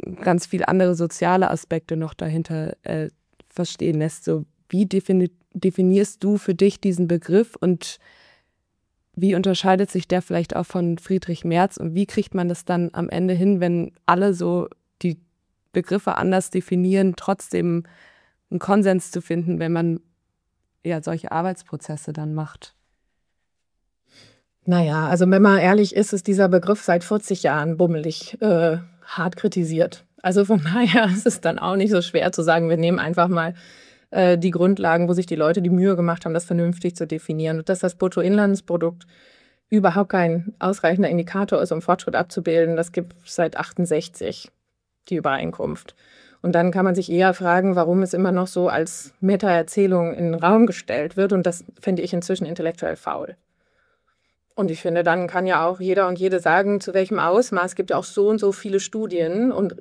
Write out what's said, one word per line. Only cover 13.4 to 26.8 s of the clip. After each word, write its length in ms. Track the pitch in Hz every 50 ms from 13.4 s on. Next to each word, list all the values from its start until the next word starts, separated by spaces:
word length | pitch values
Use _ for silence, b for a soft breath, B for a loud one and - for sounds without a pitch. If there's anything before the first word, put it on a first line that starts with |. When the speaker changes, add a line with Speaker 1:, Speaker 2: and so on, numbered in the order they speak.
| 190 202 202 180
Speaker 1:
wenn 320 | 180 170 175 170 165 - - _ _
alle 300 | - 175 180 196 202 185
so 340 | 175 175 175 175 175 - - - _ _ _ _ _
die 180 | - 175 156 - _ _ _ _ _ _ _ _ _ _ -
Begriffe 440 | 185 175 - 185 202 - 190 -
anders 340 | - - 185 185 190 - -
definieren, 640 | - 185 - - 185 180 180 185 190 196 196 190 170
trotzdem 680 | - - - 196 - - - - 175 170 175 170 170 170 b b b b b b b b b b b _ _
einen 80 | 180 170
Konsens 520 | - 180 196 214 196 190 185 180 - -
zu 120 | - 180 -
finden, 360 | - 165 175 170 175 175 160
wenn 140 | 165 160 170
man 280 | 165 170 170 165 165 - _ _ _ _ _ _ _ _ _ _ _ _ _ _ _ -
ja 180 | 170 170 156 151
solche 300 | 170 165 160 - - -
Arbeitsprozesse 800 | 160 175 185 180 - - _ - 147 - - 151 147 - - 151
dann 220 | 156 151 151 151
macht? 400 | 156 156 - - - - - _ _ _ _ _ _ _ _ _ _ _ _ _ _ _ _ _ _ _ _ _ _ _ _ _ _ b b b b b b b b b b _ _ _
Speaker 2:
Naja, 400 | 180 175 175 170 151 151 156 160 147
also 220 | 175 175 180 185
wenn 120 | 190 196 208
man 160 | 202 196 190
ehrlich 380 | 165 185 196 214 208 185 -
ist, 160 | 196 214 - 208
ist 140 | 185 -
dieser 220 | 208 196 190 196 180
Begriff 340 | 185 175 175 - 214 -